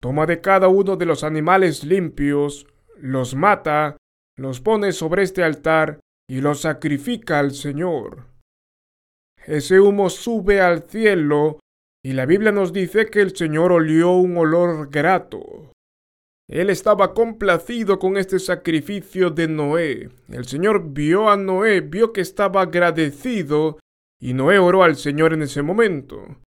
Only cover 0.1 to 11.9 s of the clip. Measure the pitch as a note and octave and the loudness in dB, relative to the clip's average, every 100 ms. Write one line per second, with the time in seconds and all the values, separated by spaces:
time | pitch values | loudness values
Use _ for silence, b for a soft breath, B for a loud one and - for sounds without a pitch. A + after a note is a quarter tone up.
0.1 | C#3 D#3 E3+ G3 F#3+ F#3 F#3+ G3 F#3 E3+ | -2 -2 -2 2 4 6 4 2 -2 -2
1.1 | D3 D3+ D#3 D#3 F#3+ F#3 - C#3+ F#3+ E3+ | -2 -2 -2 2 4 4 0 -2 -2 -2
2.1 | - C#3+ C#3+ C#3+ C#3+ - _ _ - B2+ | -4 -2 0 -2 -6 -20 _ _ -16 -6
3.1 | C3 B2+ C3 F#3 G3 D#3+ D3+ D3+ C#3 _ | -4 -4 0 0 0 0 -2 -2 -6 _
4.1 | _ _ - C3+ B2+ B2+ A3 G3+ - D#3+ | _ _ -12 -10 -6 -2 0 0 -2 -2
5.1 | F3+ F#3+ F#3+ E3 C#3+ E3 D#3+ D#3 D3 _ | -2 -2 0 -2 -2 0 0 0 -4 _
6.1 | _ _ C3 C#3+ C#3+ D#3+ D3 D3+ C#3+ C#3+ | _ _ -4 -2 -2 -4 -4 -4 -4 -4
7.1 | A#3 - D3+ C#3+ C#3 C#3+ C#3+ F3+ D#3 G#2 | -8 -2 -2 -2 -4 -8 -6 -4 -4 -8
8.1 | - - _ _ _ _ _ _ _ _ | -16 -20 _ _ _ _ _ _ _ _
9.1 | _ _ _ - D3+ C#3 F#3+ G3+ G3+ F#3+ | _ _ _ -6 -6 2 6 6 4 -2
10.1 | F#3 - A3+ F#3 G3+ F#3 E3+ D#3 G#3+ A3 | -2 -6 -4 0 2 4 0 -4 0 2
11.1 | F#3+ D3 D3 D3+ D3+ _ _ _ | 2 2 2 0 -2 _ _ _